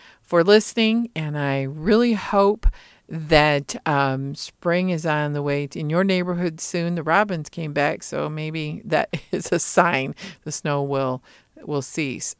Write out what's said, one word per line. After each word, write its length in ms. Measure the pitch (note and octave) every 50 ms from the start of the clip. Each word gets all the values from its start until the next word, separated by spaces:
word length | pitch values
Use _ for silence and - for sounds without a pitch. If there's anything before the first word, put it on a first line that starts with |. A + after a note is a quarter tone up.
| - - - _
for 220 | _ - - E3+ E3
listening, 680 | F#3 G#3 A3 G#3+ - - A#3 A3+ A3 A3 A#3 A#3+ A3+ -
and 240 | - D#3 D3+ D3 D3
I 240 | C#3+ C#3 C3+ C3+ C3+
really 520 | C3+ C#3+ D#3 D#3 F#3 G#3 A3 A#3+ A#3+ A3+
hope 520 | G3 - - - G3+ G3+ G3+ G#3+ A3 - - - - - - - _ _ -
that, 680 | - D#3+ D#3 D3+ E3 D3+ D3+ D3+ D3 C#3+ C#3+ - - - -
um, 480 | D#3+ D3+ C#3 C#3 C3+ C3+ C3 C3+ C#3 C#3+
spring 560 | - - - - _ - F3 E3+ F3+ F#3 F#3
is 140 | F3+ D#3 D#3
on 300 | E3 D3+ D3+ D3 D3 D3
the 80 | D3 C#3+
way 260 | D3 C#3+ C#3+ C#3+ C#3 -
in 160 | E3 D#3+ D3
your 140 | D3+ F3 F#3+
neighborhood 560 | G3 F#3+ F#3 F3+ F3+ F3 F3 F3+ F3 D#3+ D#3+
soon. 340 | - - - F3 E3+ E3+ F3
The 80 | E3+ C#3+
robins 460 | D3+ D#3+ F#3+ G#3+ G#3 F#3+ D#3+ D3 -
came 240 | - - E3 D3+ D3
back, 300 | C#3+ C#3+ D3+ D#3 - -
so 260 | - - C#3+ D3 D3
maybe 540 | D3+ D#3 D#3 D#3 D#3 E3 D3+ D3+ D#3 - -
that 300 | - D#3+ D3+ C#3 - - D#3+ -
<laughs> 60 | -
is 220 | - - F3 - -
a 60 | E3+
sign 560 | - - - - F3+ F3 E3+ C3+ C3+ C3 - - - - - _ -
the 80 | D#3 D3
snow 300 | - - D#3 D3 C#3+ C#3
will, 400 | C#3 C#3 C3+ C3+ C3 B2+ B2+ _ - - - _ _ _ - -
will 200 | - D3 C#3+ C3+
cease. 520 | - - - D#3 C3+ A#2+ - - - - -